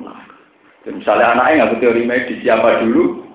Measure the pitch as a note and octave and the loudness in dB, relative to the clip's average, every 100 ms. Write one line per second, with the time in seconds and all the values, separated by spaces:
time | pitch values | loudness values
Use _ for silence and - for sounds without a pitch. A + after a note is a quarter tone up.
0 | F2+ - - - _ _ _ _ - G#2 | -16 -18 -20 -20 _ _ _ _ -16 -8
1 | G#2 G#2 A#2 A#2+ D3+ D#3 - A2+ B2 A#2 | -2 2 2 2 2 2 2 0 0 0
2 | A#2+ B2 - A2 C3 A2+ A#2 - A2+ C#3 | 0 -2 -4 -4 0 2 2 2 0 2
3 | F3+ - - | 0 -4 -14